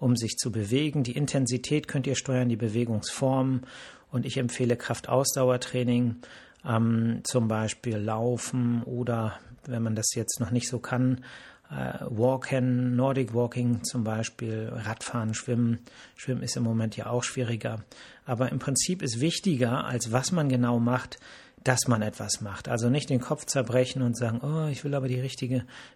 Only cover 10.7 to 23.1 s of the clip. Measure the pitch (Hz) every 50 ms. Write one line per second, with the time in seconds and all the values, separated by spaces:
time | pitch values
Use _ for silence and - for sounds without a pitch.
10.7 | 127 117 - - 127 123 127 127 127 127 - - - - - - - - _ -
11.7 | 147 135 127 - - - - - 117 104 113 131 131 127 - - 135 131 127 127
12.7 | 123 123 127 123 123 120 131 135 131 135 123 110 110 120 120 117 - 127 123 120
13.7 | 120 110 - - - 123 107 110 110 110 113 - - - 117 113 110 110 110 113
14.7 | 120 120 101 107 113 - - - - 117 110 110 107 - - 127 120 117 120 117
15.7 | 117 - - - - - - - - - - 135 123 - 127 117 - 131 120 113
16.7 | 113 113 113 110 - - - 107 120 123 - - - 131 123 117 117 104 - 113
17.7 | 113 110 - - - - - - - - - - 123 110 131 - - 127 - 143
18.7 | 131 - - - 185 190 156 127 113 117 143 170 - - - 196 147 120 123 117
19.7 | 127 - - - 127 - - 110 113 131 131 - 180 170 147 135 127 120 123 120
20.7 | 120 117 117 120 127 123 - - - - - - - - - - _ - - 135
21.7 | 127 123 - 127 117 110 107 107 - - 107 104 - - 107 101 95 - - -
22.7 | 120 110 117 120 135 147 - -